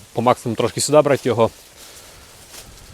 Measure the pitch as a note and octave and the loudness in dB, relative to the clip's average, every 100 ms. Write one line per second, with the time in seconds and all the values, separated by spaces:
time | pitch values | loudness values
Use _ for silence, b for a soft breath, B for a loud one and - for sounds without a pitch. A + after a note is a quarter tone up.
0 | F#2 - A#2+ A#2 B2 A2 A#2 - - D3+ | -6 -2 0 0 -2 -4 -4 -4 2 2
1 | D3 C3 C3 A2 A2 - - B B B | 4 0 0 0 0 -2 -20 B B B
2 | B B B - - - - - - | B B B -20 -20 -20 -20 -20 -20